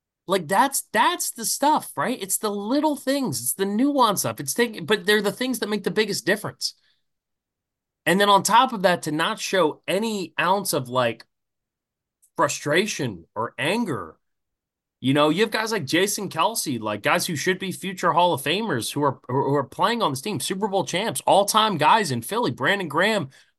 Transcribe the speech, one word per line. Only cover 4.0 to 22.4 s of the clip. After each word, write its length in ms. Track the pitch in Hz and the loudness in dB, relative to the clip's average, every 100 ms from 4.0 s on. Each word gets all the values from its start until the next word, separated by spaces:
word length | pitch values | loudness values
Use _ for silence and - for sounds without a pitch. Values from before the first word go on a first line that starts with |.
| 226 160 | 2 2
stuff. 200 | 120 110 | -2 -4
It's 120 | 139 | -6
taking, 320 | - 233 202 151 | 0 0 -2 -2
but 220 | 214 180 | -2 2
they're 160 | 214 | 2
the 100 | 202 | 2
things 280 | 196 254 247 | -2 -4 -4
that 100 | 208 | -4
make 140 | 208 208 | -2 -2
the 60 | |
biggest 360 | 196 214 160 - | -2 -2 -2 0
difference. 480 | 214 143 - - - _ _ _ _ _ _ _ _ _ _ _ _ 156 | -2 -2 -8 -8 -10 _ _ _ _ _ _ _ _ _ _ _ _ 0
And 160 | 202 | 2
then 80 | 202 | 6
on 140 | 196 | 6
top 320 | - 220 233 226 | 6 4 4 2
of 80 | |
that, 220 | 185 170 165 | 2 2 -2
to 60 | |
not 300 | 151 175 214 | -2 -2 -2
show 400 | - 190 156 135 - | -2 2 2 0 -4
any 460 | 185 226 214 180 - | -2 -2 -4 -8 -2
ounce 360 | 165 196 190 151 | 0 2 0 -4
of, 160 | 120 | -2
like, 340 | 127 123 113 - _ _ _ _ _ _ _ _ _ _ - | 0 0 -2 -14 _ _ _ _ _ _ _ _ _ _ 0
frustration 880 | 147 - 147 156 214 - 127 90 - 104 | 0 0 0 0 0 -2 -6 -6 -12 -6
or 200 | 113 - | -6 -4
anger. 640 | 139 214 214 117 82 - _ _ _ _ _ _ _ _ | -2 -2 -2 -4 -8 -16 _ _ _ _ _ _ _ _
You 140 | 127 139 | 0 4
know, 160 | 151 | 4
you 120 | 165 | 2
have 80 | 220 | 0
guys 220 | 220 220 | 0 -2
like 140 | 220 135 | -4 -2
Jason 420 | 160 202 214 190 | 0 0 -2 -6
Kelce, 500 | 160 185 226 - 120 | 0 0 0 -6 -4
like, 240 | 107 107 | -4 -4
guys 240 | 143 170 175 | 0 0 0
who 100 | 151 | -4
should 220 | - 185 | -2 -2
be 140 | 190 | -4
future 400 | - 185 190 180 | -8 -8 -2 0
Hall 220 | 156 175 147 | 4 2 2
of 80 | |
Famers 500 | 143 180 220 135 104 | -2 -2 -2 -4 -4
who 100 | 143 | -2
are, 160 | 147 131 - | -2 -2 -6
who 260 | 131 131 143 | -2 0 0
are 100 | 135 | -2
playing 380 | - 185 233 | -2 0 0
on 100 | 180 | -2
this 80 | 131 | -2
team, 180 | 214 170 | -4 -4
Super 300 | - 196 208 | -4 -4 -2
Bowl 160 | 190 - | -2 -2
champs, 380 | 170 220 131 - | -2 -4 -4 4
all-time 500 | 170 202 220 220 170 | 4 4 2 2 2
guys 360 | 147 220 175 | 4 4 2
in 100 | 120 | -4
Philly, 300 | - 220 | -4 -2